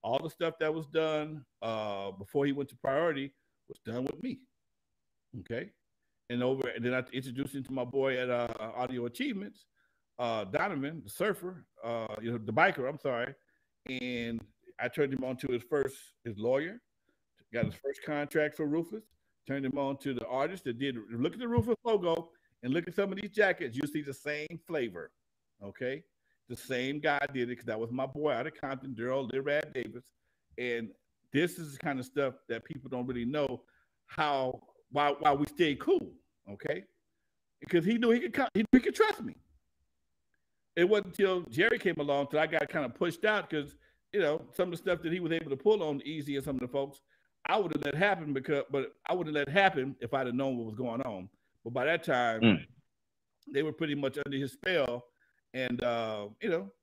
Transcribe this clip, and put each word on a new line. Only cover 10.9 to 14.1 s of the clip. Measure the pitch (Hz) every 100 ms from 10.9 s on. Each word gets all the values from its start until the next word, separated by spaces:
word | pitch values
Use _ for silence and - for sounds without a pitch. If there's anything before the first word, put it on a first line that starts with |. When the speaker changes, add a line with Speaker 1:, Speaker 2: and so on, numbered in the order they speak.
| 160
Speaker 1:
the | 95
surfer, | - 202 185 175 180 - _
uh, | 113 117 113 107
you | 113
know, | 117
the | 110
biker, | 113 190 160 127
I'm | 151
sorry. | 143 120 127 139 _ _ _ _ -
And | 127 123